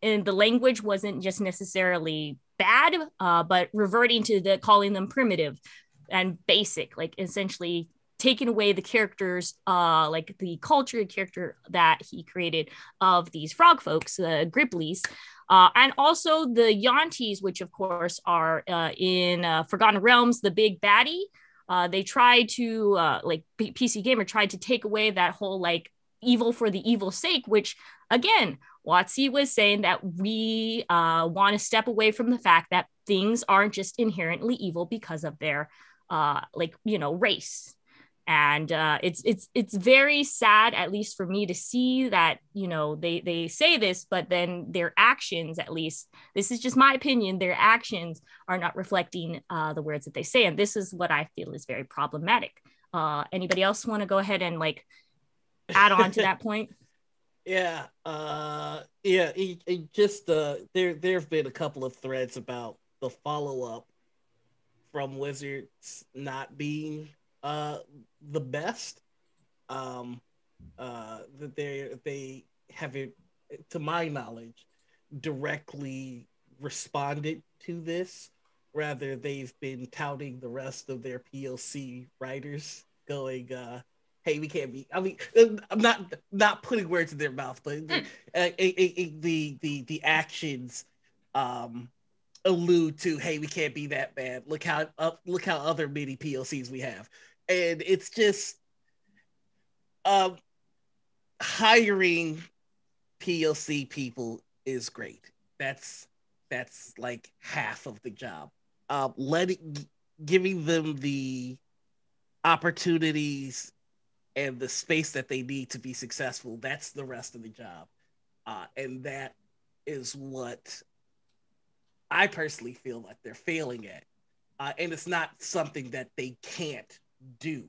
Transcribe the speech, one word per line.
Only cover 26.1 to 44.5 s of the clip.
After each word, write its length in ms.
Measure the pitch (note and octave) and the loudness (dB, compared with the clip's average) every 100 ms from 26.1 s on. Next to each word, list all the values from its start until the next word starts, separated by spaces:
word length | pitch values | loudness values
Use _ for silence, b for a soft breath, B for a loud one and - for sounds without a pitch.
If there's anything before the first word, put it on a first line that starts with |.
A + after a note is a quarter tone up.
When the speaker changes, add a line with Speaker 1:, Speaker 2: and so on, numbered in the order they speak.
| _ | _
Speaker 1:
evil 300 | A#3+ A#3+ A#3 | 2 4 4
for 180 | A#3+ A3+ | 2 0
the 180 | G3 - | 0 0
evil's 280 | A#3 F#3+ F#3 | 2 0 -4
sake, 300 | E4 E4+ B3 | -2 -2 2
which 300 | G#3+ G3+ - B B B | 2 2 -10 B B B
again, 480 | A#3+ B3 A4 G#3 C3+ b b - | 0 4 4 4 -2 b b 2
WotC 440 | F3 F#3+ - C#4 | 2 2 0 0
was 200 | C4 C#4 | 2 0
saying 320 | - G#3 G3+ | 4 4 4
that 220 | F#3+ F#3 | 2 0
we, 800 | F#3+ E3+ G3 A3 A3 A3 A3 A3+ - | -2 -4 -2 0 -2 -2 -2 -4 0
uh, 400 | E3+ E3 E3 E3 | 2 4 2 0
wanna 280 | E3+ G3 G#3 | 2 2 2
step 300 | - A3 A3 | 0 0 2
away 240 | A3 A3 | 2 2
from 180 | G#3+ A#3 | 2 0
the 80 | B3 | 0
fact 300 | F#3+ E3 - | 6 6 6
that 160 | F3+ - _ - | -2 -2 _ 0
things 380 | G3 G3+ A#3 - | 2 2 0 4
aren't 240 | G3 G#3 | 4 4
just 260 | G3+ F#3+ - | 0 -8 -2
inherently 560 | A3+ F3 E3 E3+ A3+ | -2 0 -4 -2 -4
evil 320 | B3 G3 E3+ F3 | -4 -4 -4 -6
because 380 | A3+ - D#3+ | -6 -8 -8
of 140 | D#3 D3+ | -8 -6
their, 300 | D3+ C#3+ D#3 b b b _ | -4 -4 -6 b b b _
uh, 300 | E3 D3 D3 - | 0 0 0 -6
like, 220 | - E3+ - | -6 -6 -4
you 140 | - G#3+ | -2 -2
know, 160 | C#3+ | 0
race. 600 | E3+ G#3+ - - - - - _ b b _ - | 0 0 0 -6 -14 -16 -20 _ b b _ 0
And, 460 | D#3 D3 D3 D#3 | 4 6 4 0
uh, 260 | D#3+ D#3 D3+ | 0 2 2
it's, 180 | F3+ D#3+ | 0 -2
it's, 240 | - G3 - | 0 0 0
it's 200 | - G#3+ | -2 -2
very 500 | G3+ F#3 C4 C#4 D4 | 0 6 8 8 2
sad, 480 | C#4 - A3+ G#3+ A3+ | 0 2 6 8 6
at 180 | - F3 | 2 -2
least 240 | G3+ G#3+ - | -2 -6 -6
for 100 | F#3 | -4
me, 180 | G3 G3+ | -2 -2
to 80 | |
see 540 | F3+ - A#3+ B3+ B3+ C4 | -6 -4 -2 0 0 2
that, 300 | G3 E3 - _ | 4 4 2 _
you 140 | G3+ F#3+ | -8 -4
know, 260 | E3 D3+ | -2 -2
they, 260 | D3+ E3+ E3+ | -2 -4 -4
they 280 | - E3+ E3 | -4 -4 -4
say 280 | - D#4 E4 | 2 4 4
this, 300 | G#3 F#3 - | 2 -2 -4
but 220 | F#3 D#3 | -4 0
then 360 | F3+ F3 | -2 0